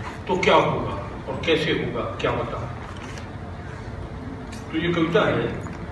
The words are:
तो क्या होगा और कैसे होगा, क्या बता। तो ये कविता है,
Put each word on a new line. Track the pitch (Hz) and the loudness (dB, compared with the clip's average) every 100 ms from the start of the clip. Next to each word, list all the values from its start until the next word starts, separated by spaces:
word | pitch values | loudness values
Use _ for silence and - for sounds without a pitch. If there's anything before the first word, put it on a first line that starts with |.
| - - - | -8 -6 0
तो | 185 | 2
क्या | - | 8
होगा | 160 160 113 - - - - - | 8 6 2 0 -2 -6 -6 -6
और | 127 165 | -2 2
कैसे | 156 160 | 4 4
होगा, | 147 123 120 110 - | 2 0 -2 -2 0
क्या | - | 0
बता। | - - - - - - - - - - - - - - - - - - - - - - - - | 0 -2 -4 -6 -6 -8 -10 -8 -8 -8 -8 -10 -10 -8 -8 -8 -8 -8 -8 -8 -8 -8 -10 -6
तो | 160 | -2
ये | 170 | 0
कविता | 170 160 208 - | 2 4 6 6
है, | 117 - - - - - | 4 0 -2 -6 -6 -8